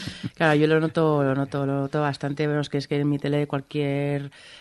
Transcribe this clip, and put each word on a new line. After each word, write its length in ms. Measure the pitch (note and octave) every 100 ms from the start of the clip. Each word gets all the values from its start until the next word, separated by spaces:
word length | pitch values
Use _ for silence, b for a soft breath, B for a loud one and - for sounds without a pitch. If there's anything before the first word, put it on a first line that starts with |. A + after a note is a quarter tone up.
| B B B
Claro, 200 | - D#3+ D3+
yo 100 | D#3
lo 140 | D#3+
noto, 420 | D#3+ E3 D#3 D3
lo 120 | C3+ C3+
noto, 280 | C3+ C#3
lo 180 | C#3 C#3
noto 180 | C#3 D3+
bastante. 460 | D3 C3+ C#3+ C#3+ D3+
Vemos 200 | D3 C#3+
que 100 | C#3+
es 100 | -
que 100 | C#3+
en 100 | D3
mi 120 | C#3+
tele 260 | C#3+ D3 C#3+
cualquier 840 | C#3 - D3 C#3+ C#3 C#3+ C#3+ C#3+ B B B